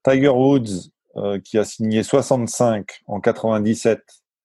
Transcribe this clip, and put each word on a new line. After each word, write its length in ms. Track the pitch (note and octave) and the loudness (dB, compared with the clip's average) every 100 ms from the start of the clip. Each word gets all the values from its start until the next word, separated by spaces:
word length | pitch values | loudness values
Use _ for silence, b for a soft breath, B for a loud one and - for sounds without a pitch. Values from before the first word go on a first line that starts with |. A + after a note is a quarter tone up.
Tiger 260 | - C3+ C#3+ | 0 2 4
Woods, 640 | B2 C3+ C#3 A2+ F#2 - _ _ - | 4 4 2 0 -8 -10 _ _ -8
euh, 220 | G2+ G2 | -6 -6
qui 180 | - G#2+ | -4 -2
a 60 | |
signé 400 | G2+ - A2 A2 | -2 -4 -2 -2
soixante-cinq 1000 | G#2+ C#3 A#2+ C3 B2 - A#2+ A2 F#2 - - | 2 0 2 0 -2 0 0 0 -6 -16 -12
en 120 | G2+ | -4
quatre-vingt-dix-sept, 840 | A#2 A2 A2+ A2 G#2 A2+ A#2 G#2+ _ _ _ _ | -2 0 0 0 0 0 0 -2 _ _ _ _